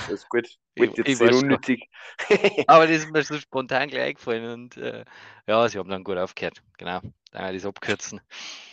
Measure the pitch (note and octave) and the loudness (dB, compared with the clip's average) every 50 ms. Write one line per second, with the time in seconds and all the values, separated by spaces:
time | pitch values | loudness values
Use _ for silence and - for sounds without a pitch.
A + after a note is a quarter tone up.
0 | - - G#2+ - - - - A#2+ A#2 - - _ _ _ - - A#2+ A2+ - - | -10 -8 -8 -10 -8 -4 -4 -4 -4 -4 -10 _ _ _ -2 0 0 0 2 0
1 | A2+ C#3+ C3+ B2 A#2 A#2 A#2+ B2+ C3+ C#3 C3+ B2+ - - B2+ A2+ - - _ - | -2 0 2 4 6 6 6 6 4 2 0 0 0 -2 -2 -2 -4 -12 _ -20
2 | - - - - - - G#3 F#3+ - G3+ - - D3 - D3+ E3 D#3+ D#3+ E3 D#3 | -20 -16 -14 -6 0 2 2 4 4 2 0 2 6 8 8 8 8 8 4 0
3 | D#3 D#3 D#3 D#3 C#3 - D3+ D3+ - _ - C3 C3 A#2+ C#3+ B2+ C#3 C#3 C3 B2+ | -2 -2 -2 -2 -2 -2 -4 -8 -8 _ -6 -6 -4 -2 -2 -2 -2 -2 -4 -4
4 | B2+ C#3 C#3+ - - C3+ A#2 A2+ A2+ A#2 A#2+ A#2 B2 B2 - B2 B2 A#2+ A#2 A#2 | -4 -4 -6 -8 -6 -6 -4 -4 -6 -8 -10 -12 -14 -18 -16 -12 -10 -10 -10 -10
5 | A2+ - - - - - - _ _ - G#2+ A2+ A#2 A#2 G2+ G2+ F#2 F2+ G2 F#2+ | -14 -18 -20 -20 -20 -20 -20 _ _ 2 4 4 4 2 0 -2 -6 -6 -8 -8
6 | F#2 G2 G2 F2+ F#2 F#2+ - - - E2+ - - _ _ _ - F2 E2+ F2+ F2+ | -6 -6 -4 -4 -4 -6 -6 -6 -8 -8 -8 -10 _ _ _ -14 -10 -8 -8 -8
7 | - - - _ _ _ - - F#2 F#2+ F#2+ F#2+ F2+ G2+ G2 - - - G#2 G2 | -8 -12 -18 _ _ _ -14 -10 -10 -8 -8 -8 -8 -10 -10 -8 -6 -6 -6 -6
8 | - - - G2+ - _ - - - - - - - - | -8 -12 -16 -16 -18 _ -20 -18 -18 -16 -18 -18 -20 -20